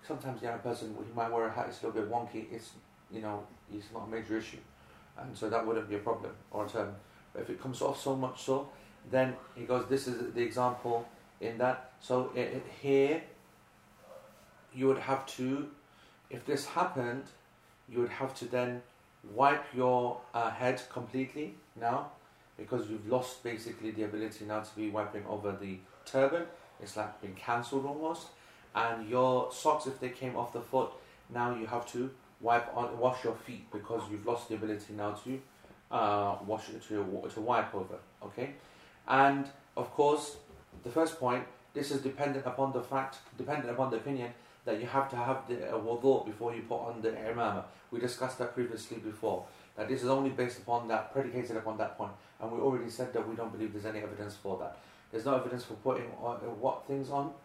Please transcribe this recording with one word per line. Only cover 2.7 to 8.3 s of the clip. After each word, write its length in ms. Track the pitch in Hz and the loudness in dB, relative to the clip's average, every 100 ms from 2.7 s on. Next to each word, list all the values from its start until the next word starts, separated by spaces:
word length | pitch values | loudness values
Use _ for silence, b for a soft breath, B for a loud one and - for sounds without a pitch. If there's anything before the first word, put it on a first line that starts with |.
| - - - - | -20 -20 -20 -12
you 100 | 110 | -8
know, 220 | 107 104 - - - | -4 -4 -8 -18 -12
it's 180 | 104 104 | -12 -10
not 160 | 113 110 | -10 -6
a 0 | |
major 300 | 113 107 110 | -6 -2 -2
issue, 220 | 110 - - B B B B - | -2 -12 -16 B B B B -12
and 180 | 131 127 | -12 -4
so 140 | 110 | 0
that 160 | 113 110 | 2 2
wouldn't 240 | 113 104 | 0 0
be 60 | 101 | -2
a 40 | |
problem 320 | 117 113 95 - - | 0 -2 -2 -10 -8
or 140 | 104 101 | -4 -2
a 40 | |
term. 240 | 113 98 98 B B B | -2 -4 -6 B B B
But 80 | - | -8
if 80 | - | -6
it 100 | - | -6
comes 220 | 131 127 | -6 0
off 180 | 135 135 | 0 0
so 160 | 139 135 | 0 0
much 280 | 131 | 0